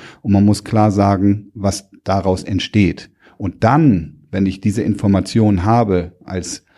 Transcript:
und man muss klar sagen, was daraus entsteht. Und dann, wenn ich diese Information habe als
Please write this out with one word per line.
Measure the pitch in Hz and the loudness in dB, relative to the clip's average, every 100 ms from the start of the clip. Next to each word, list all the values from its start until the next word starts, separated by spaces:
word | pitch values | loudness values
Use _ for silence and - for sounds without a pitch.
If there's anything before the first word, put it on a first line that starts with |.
| - - | -20 -10
und | - | 0
man | 101 | 2
muss | 101 101 | 4 2
klar | - 110 107 | -2 0 2
sagen, | 98 101 98 101 104 - | 2 2 2 2 0 -4
was | 101 98 - - - | -6 -4 -4 -10 -14
daraus | - 98 92 90 | -4 -2 0 -2
entsteht. | - 95 - 107 90 - - _ _ - | -4 -6 -2 2 2 0 -10 _ _ -10
Und | - - | -10 -2
dann, | 110 143 156 92 76 - _ | 0 2 4 2 -2 -14 _
wenn | 98 95 | -4 -2
ich | 92 | -2
diese | 107 117 | -4 -2
Information | 113 101 104 98 92 120 107 98 | -2 -2 0 0 0 0 2 2
habe | 98 120 107 90 85 - - | 0 0 2 0 -4 -10 -10
als | 95 80 - _ | -10 -8 -12 _